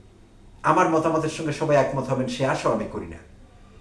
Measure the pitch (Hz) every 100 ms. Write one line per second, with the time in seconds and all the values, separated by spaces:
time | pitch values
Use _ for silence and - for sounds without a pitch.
0 | - - - - - - 147 180 175 160
1 | 160 160 156 - 156 - 147 143 127 135
2 | 127 127 127 - 131 151 143 113 104 104
3 | 85 82 - - - - - -